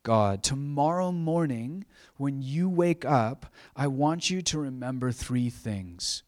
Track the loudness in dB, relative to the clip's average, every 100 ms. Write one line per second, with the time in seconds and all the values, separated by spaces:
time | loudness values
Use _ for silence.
0 | 4 4 4 2 -2 -2 -2 2 2 2
1 | 0 0 0 2 0 -2 -6 -10 -14 -20
2 | -20 -4 -4 -2 -4 0 2 4 4 2
3 | 2 4 2 -2 -14 -20 -18 -4 -2 2
4 | 0 0 -2 0 0 -2 -4 -6 -6 -2
5 | -2 -2 -2 0 0 -2 -6 -6 -6 -8
6 | -6 -6